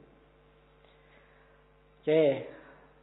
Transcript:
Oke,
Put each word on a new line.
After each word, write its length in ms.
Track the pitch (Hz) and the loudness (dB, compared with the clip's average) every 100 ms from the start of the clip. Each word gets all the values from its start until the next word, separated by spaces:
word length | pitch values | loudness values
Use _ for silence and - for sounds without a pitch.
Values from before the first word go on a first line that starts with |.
| - _ _ _ _ _ _ _ _ _ _ - _ _ _ _ _ _ _ _ | -20 _ _ _ _ _ _ _ _ _ _ -20 _ _ _ _ _ _ _ _
Oke, 480 | 151 156 147 110 - - - - - _ | -2 2 2 -2 -10 -20 -20 -20 -20 _